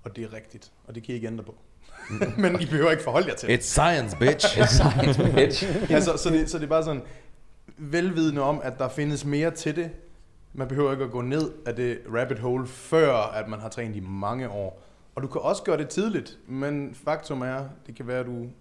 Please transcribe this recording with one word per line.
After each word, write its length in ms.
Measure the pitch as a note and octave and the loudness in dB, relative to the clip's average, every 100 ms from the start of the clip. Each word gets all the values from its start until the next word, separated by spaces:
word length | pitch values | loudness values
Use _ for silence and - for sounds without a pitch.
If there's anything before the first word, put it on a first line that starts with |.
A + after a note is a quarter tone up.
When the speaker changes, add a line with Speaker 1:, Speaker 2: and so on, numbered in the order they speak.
Speaker 1:
Og 120 | A2+ G2+ | -14 -12
det 80 | |
er 100 | A2 | -12
rigtigt, 380 | A2 - G#2+ - _ - | -12 -18 -20 -20 _ -16
og 80 | A#2 | -16
det 80 | |
kan 80 | A2+ | -10
I 40 | A#2+ | -8
ikke 120 | A2 | -6
ændre 160 | A2+ | -8
på. 120 | G#2+ - - - - - | -12 -18 -20 -20 -20 -18
<laughs> 340 | - G#2+ G3+ - | -12 -4 -2 2
Men 240 | F#3 F3 | 2 2
I 40 | E3 | 0
behøver 260 | D3+ E3 | 4 4
ikke 120 | D#3 | 4
forholde 240 | - B2+ G3 | 2 2 2
jer 80 | G#2 | -2
til 140 | A2 | 0
det. 80 | A#2+ | 0
Speaker 2:
It's 40 | |
science, 560 | - - D#3+ E3 A2+ G#2+ | 2 4 4 4 0 2
bitch. 280 | B2 D3 D#3 | 4 4 2
Speaker 3:
<laughs> 60 | - | 4
It's 60 | G#3+ | 6
science, 560 | - D3 B2+ C#3+ C3 - C3 | 8 6 6 4 4 4 6
bitch. 560 | C#3 - G3 E3+ - | 4 4 -2 -2 4
Speaker 1:
Altså, 240 | D3+ F3 D3+ | 4 4 2
så 120 | F3 | 2
det, 200 | D#3+ D#3 | 2 2
så 80 | E3+ | -2
det 60 | |
er 40 | D3 | 2
bare 140 | D#3+ | 2
sådan, 180 | D#3+ C#3 - - - - - - - - | 2 -4 -6 -18 -20 -20 -20 -20 -20 -14
velvidende 640 | D3+ E3 F3+ E3 D#3+ D3 | -4 0 0 2 2 2
om, 180 | C#3 D3+ | 0 0
at 160 | C3 B2 | -4 -4
der 100 | B2+ | -4
findes 360 | - D3 C#3+ C#3+ | -2 -2 -2 -2
mere 260 | C#3+ E3 | 0 0
til 240 | E3 D#3 D3+ | -2 -4 -4
det. 140 | E3 - - - - - - | -6 -10 -20 -20 -20 -20 -18
Man 140 | - B2+ | -8 -4
behøver 240 | C3+ C#3+ | 2 2
ikke 120 | C3+ | 2
at 80 | C3 | -4
gå 100 | B2 | -4
ned 300 | B2 D3 D#3 - A#2+ | -2 -2 -2 -4 -8
af 100 | A2+ | -4
det 220 | B2 A2+ - A2+ | -2 -4 -4 -2
rabbit 240 | B2+ A#2 | -2 -2
hole, 280 | B2 B2 B2 | -2 -2 -4
før 460 | - - D#3+ D3+ | -10 0 4 6
at 340 | B2 G#2+ G#2+ G#2 | 4 2 -4 -6
man 120 | G#2+ | -8
har 100 | A2 | -8
trænet 260 | A2+ A#2 G#2 | -8 -6 -6
i 40 | F#2 | -8
mange 420 | G2 G2+ B2 B2+ | -4 -4 -4 -6
år. 340 | G2+ F#2+ - - _ _ - | -6 -8 -10 -20 _ _ -10
Og 60 | |
du 40 | C3 | -6
kan 140 | C#3 | -2
også 220 | C3+ F#3+ | -2 -2
gøre 140 | - D#3 | 0 0
det 100 | D3 | 0
tidligt, 500 | - A3 F3 A2+ - - | -2 -2 -2 -6 -18 -12
men 480 | C3 C#3 D3 C#3 - - | -6 -4 -4 -6 -8 -4
faktum 360 | D#3 - C3+ | -4 -4 -6
er, 200 | B2+ C3 C3+ - - | -4 -6 -8 -14 -20
det 80 | A#2 | -14
kan 120 | A#2+ | -6
være, 120 | B2+ | -4
at 60 | B2 | -4
du 200 | A#2+ A#2+ - | -8 -10 -14